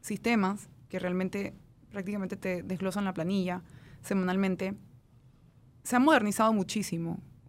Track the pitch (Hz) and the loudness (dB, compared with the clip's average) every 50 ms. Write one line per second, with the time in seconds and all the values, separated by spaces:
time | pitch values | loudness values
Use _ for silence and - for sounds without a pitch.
0 | - - 220 190 - 226 240 226 196 185 196 208 - - - - - - - 185 | -8 -8 -8 -4 0 2 2 4 4 2 0 -4 -8 -16 -20 -20 -20 -10 -8 -4
1 | 185 180 180 185 185 185 - 202 196 - - - - - - _ - - - 202 | -4 -2 -2 0 -2 -2 -4 -4 -6 -6 -10 -12 -20 -20 -20 _ -20 -14 -10 -8
2 | 190 180 208 208 190 180 - 190 - 190 185 175 165 - 185 170 185 190 175 202 | -6 -6 -4 -4 -4 -6 -6 -6 -4 -4 -4 -4 -4 -6 -6 -2 -2 -2 -2 0
3 | 202 196 180 175 160 170 196 196 180 180 180 180 - - - - - - - - | -2 -2 -2 -2 -2 0 0 0 0 0 -4 -6 -8 -12 -20 -20 -20 -20 -20 -18
4 | - - 208 196 185 185 180 190 196 190 185 170 190 190 202 - - - - - | -6 -2 0 2 2 2 2 2 2 2 0 0 -2 -6 -6 -8 -14 -20 -20 -20
5 | _ _ - - - - - - - - _ - - - - - - - - 247 | _ _ -20 -20 -20 -20 -20 -20 -20 -20 _ -20 -20 -20 -20 -16 -6 0 2 4
6 | 254 294 320 269 214 208 196 - 220 220 226 208 190 - - 214 196 - - 170 | 6 8 8 6 6 2 2 2 4 4 4 2 0 0 -2 -4 -4 -2 -4 -4
7 | 165 165 170 - - - - - - | -4 -4 -6 -8 -10 -16 -20 -20 -20